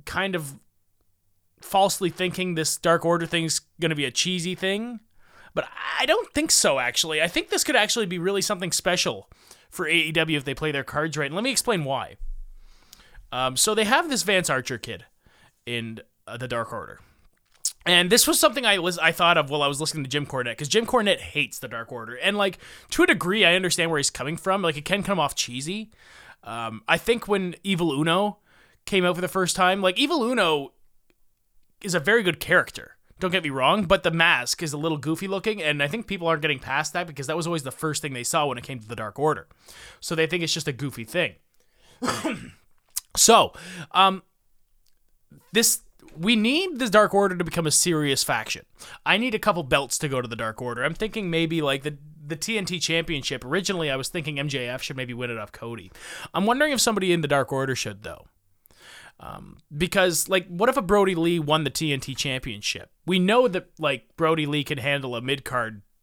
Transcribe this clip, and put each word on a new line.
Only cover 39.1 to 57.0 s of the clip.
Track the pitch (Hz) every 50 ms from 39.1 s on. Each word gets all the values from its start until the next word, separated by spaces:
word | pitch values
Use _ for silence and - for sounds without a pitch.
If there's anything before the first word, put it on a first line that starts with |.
| - -
Order. | 143 156 147 95 - - _ _ _ - - - - - - -
So | - - 170
they | 160 160
think | 151 170 180 165
it's | 147 -
just | 165 143 -
a | 135
goofy | 113 143 139 120 - 113
thing. | - - 180 170 - - - _ _ _ _ _ _ _ _ _ - - _
<coughs> | 240 - - - - 311 233 147 120 - - _ _ _ _ _ _ _ _ - - _ -
So, | - - - 226 214 - - - - - - 180 175 156 -
um, | - 175 190 190 190 190 - _ _ _ _ _ _ _ _ _ _ _ _ _ _ _ _ _ _ _ _ _ - - _ _
this, | - 214 226 - - - - - _ _ - - - 156
we | 165 208 240
need | 220 208 233 269 320 392 381 330 233
the | 262 226
Dark | 185 214 214 190 -
Order | 196 202 196 180 175
to | 175
become | 160 - 175 165 151
a |
serious | 147 - - 175 165 151 151 147 131 - -
faction. | - 135 113 110 - - - - _ _ - - - - - -
I | 147 170 196
need | 233 254 220
a | 208
couple | - 214 196 170
belts | 160 127 151 143 139 127 - -
to | - 147
go | 135 127
to | 120 117
the | 117
Dark | 110 117 110 110 - 123
Order. | 123 120 117 127
I'm | 151 165
thinking | - 220 220 214 226 202 175
maybe, | 165 165 165 160 165 165
like, | 151 139 135 139 135
the, | 151 147 143 - - - - 151
the | 147 165
T | 156 - - 226 214
N | 190
T | 170 180 170
Championship. | - - 160 165 165 165 165 143 123 - 139 123 -
Originally, | 123 147 190 185 - 196 175 160 147
I | 135 135
was | 131 -
thinking | - 180 147 151 151 139
M | 139 151
J | 139 135 123 120
F | 127 131
should | - - 147 131
maybe | 127 123 123
win | 117 123 120
it | 117 110
off | 107 101
Cody. | - - 113 117 117 110 87 95 - - - - - - - - -
I'm | 165 190 214
wondering | 240 269 302 302 277
if | 220
somebody | - 240 220 202